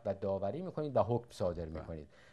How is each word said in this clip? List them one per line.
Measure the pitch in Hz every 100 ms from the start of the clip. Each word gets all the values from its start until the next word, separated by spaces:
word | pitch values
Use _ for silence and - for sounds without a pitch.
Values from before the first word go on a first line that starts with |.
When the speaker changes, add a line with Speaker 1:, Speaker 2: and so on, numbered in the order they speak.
Speaker 1:
و | 101
داوری | 95 101 98 98 135
می‌کنید | 185 156 151 123
و |
حکم | 101 120 -
صادر | - 92 85 82
Speaker 2:
بله. | 82
Speaker 1:
می‌کنید | 80 80 73 - -